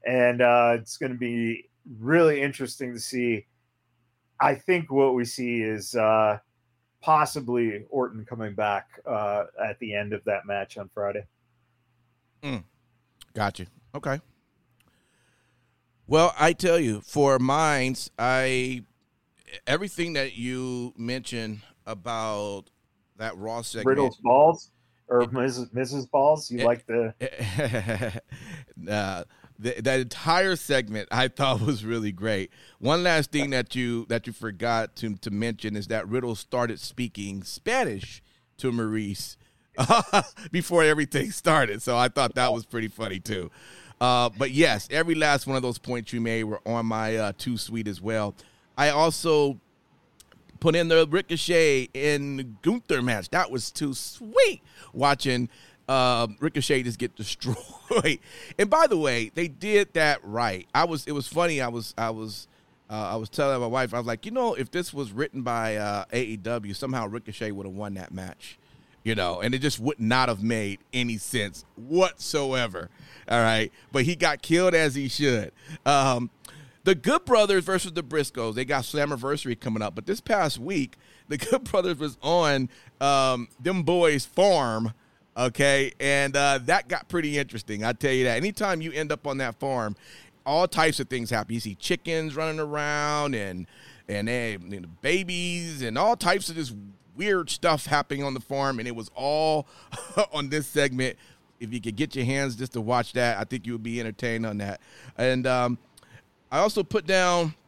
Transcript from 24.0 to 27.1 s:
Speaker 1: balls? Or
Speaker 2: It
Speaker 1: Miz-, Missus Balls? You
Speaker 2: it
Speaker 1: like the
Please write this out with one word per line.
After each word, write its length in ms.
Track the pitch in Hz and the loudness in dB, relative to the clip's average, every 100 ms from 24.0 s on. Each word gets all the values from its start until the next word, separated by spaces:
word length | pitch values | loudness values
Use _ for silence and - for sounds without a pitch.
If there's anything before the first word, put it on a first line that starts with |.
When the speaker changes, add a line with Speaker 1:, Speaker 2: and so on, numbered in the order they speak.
| 135 - | 2 0
Speaker 1:
balls? 540 | - 131 156 170 - _ _ _ - | 2 6 6 4 -8 _ _ _ 0
Or 140 | 123 | 0
Speaker 2:
It 100 | 120 | 2
Speaker 1:
Miz-, 400 | 127 127 123 120 | 0 -2 -2 -6
Missus 340 | 117 127 139 123 | -6 -4 -6 -2
Balls? 440 | 143 139 156 - | 2 4 4 0
You 100 | 120 | 0
Speaker 2:
it 40 | |
Speaker 1:
like 220 | 117 120 - | 2 2 0
the 280 | 117 113 | -2 -2